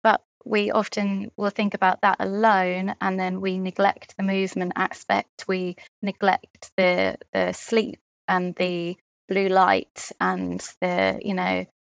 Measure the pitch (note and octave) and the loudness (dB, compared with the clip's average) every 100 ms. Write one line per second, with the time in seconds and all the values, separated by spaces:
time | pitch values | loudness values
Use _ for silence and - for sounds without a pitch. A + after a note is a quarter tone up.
0 | A3+ - _ _ - G#3+ D4+ A3 G#3 - | 4 2 _ _ -2 0 2 0 0 -2
1 | G3+ G3 G3+ - G3+ - G#3 G3 F#3+ F#3 | -2 -2 -6 -4 -4 -2 -2 2 2 4
2 | G3+ - F#3+ G3+ A3 G3 F#3 F3+ F#3+ G3+ | 2 2 -2 2 4 4 2 -2 -4 -2
3 | G3 F#3 F#3 F#3 F#3+ F#3 F#3 - G3 - | -2 -2 -2 -2 -4 -2 -4 2 2 0
4 | - - G3 G3 F#3+ F#3 F3+ - F#3+ - | -12 -4 -2 0 -2 -2 -4 -2 -4 -6
5 | - G3+ - - - F#3 F3+ F3+ - _ | -2 -2 -2 -14 -4 -4 -4 -8 -18 _
6 | G3+ - G3 - - _ - - F3+ F3+ | -8 0 2 2 -4 _ -8 0 2 2
7 | F#2+ - - F#3+ F3+ F#3 - A3+ - - | 0 -2 -6 -2 -2 -4 -2 0 0 -8
8 | _ _ - F#3 F3+ F3 F3+ F3 E3+ F3+ | _ _ -2 0 0 -2 -2 -2 -6 -8
9 | _ _ _ G3 G3 F#3 F#3 - - - | _ _ _ 0 4 4 6 4 0 -14
10 | - - F#3+ F#3 F#2 F3+ - - F3+ F3+ | -14 -4 -2 -2 -4 -6 -10 -6 -2 2
11 | F#3+ F#3 - F#3 F#3 F#3 F#3 _ | 0 0 -4 -2 0 -2 -4 _